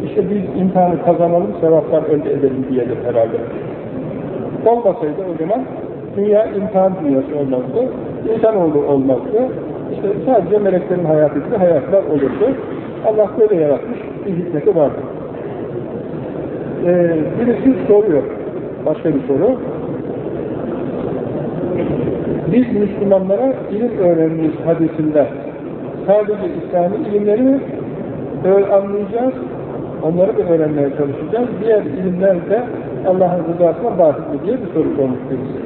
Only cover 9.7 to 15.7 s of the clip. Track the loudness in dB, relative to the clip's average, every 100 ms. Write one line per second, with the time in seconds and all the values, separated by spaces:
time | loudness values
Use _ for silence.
9.7 | -8 -8 -6 -4 -2 2 2 4 2 2
10.7 | 0 0 -2 2 4 4 2 -4 2 4
11.7 | 2 2 0 2 0 0 2 0 0 -6
12.7 | -10 -10 -4 0 2 2 4 4 4 2
13.7 | 0 -2 -8 -8 -8 -4 -4 -2 0 2
14.7 | 4 2 0 -8 -10 -10 -10 -10 -8 -8